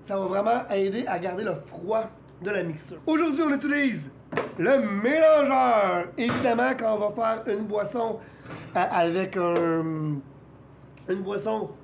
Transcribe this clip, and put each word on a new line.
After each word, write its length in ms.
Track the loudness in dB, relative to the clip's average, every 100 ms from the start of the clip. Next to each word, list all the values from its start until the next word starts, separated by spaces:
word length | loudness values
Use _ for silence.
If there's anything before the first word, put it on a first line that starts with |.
ça 140 | -4 -4
va 80 | -2
vraiment 420 | 0 2 0 0
aider 340 | 0 0 -2 -4
à 120 | -4
garder 240 | -4 -4
le 120 | -4 -6 -8
froid 440 | -14 -4 -2 -2 -10 -20 -10
de 80 | -4
la 140 | -4
mixture. 360 | -4 -8 -12 -8 0
Aujourd'hui, 360 | 2 2 0 0
on 80 |
utilise 560 | 0 0 0 0 -2 -10 -16 -8 -6 -6 -2
le 220 | 2 4
mélangeur. 1300 | 2 0 2 6 6 6 6 4 4 4 4 0 -2 -2
Évidemment, 540 | -2 0 2 2 2 0
quand 180 | 0 0
on 140 | -2
va 20 |
faire 420 | 0 -2 -2 -2
une 120 | -4 -2
boisson, 540 | -2 -2 -2 -4 -4 -10 -20 -16 -16 -4 0
euh, 80 | 2
avec 440 | 2 2 2 -2 0
un, 840 | 2 2 2 2 0 -2 -2 -4 -6 -20 -20 -20 -20 -20 -20 -20 -6
une 120 | -4
boisson 480 | -4 -4 -2 -4 -6 -12